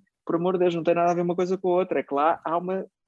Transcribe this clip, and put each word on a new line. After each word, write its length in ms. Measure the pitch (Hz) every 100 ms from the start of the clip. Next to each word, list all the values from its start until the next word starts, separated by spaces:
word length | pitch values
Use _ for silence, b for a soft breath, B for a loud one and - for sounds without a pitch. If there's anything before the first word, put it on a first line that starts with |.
| _ _
Por 120 | - 165
amor 160 | 180
de 80 | 185
Deus, 140 | 175 170
não 80 |
tem 100 | 160
nada 160 | 170 175
a 40 |
ver 80 | 175
uma 120 | 175
coisa 240 | 175 180 185
com 120 | 185
a 80 | 180
outra. 180 | 185 147
É 40 |
que 100 | -
lá 260 | 139 156 -
há 120 | 160 170
uma 300 | 180 190 - _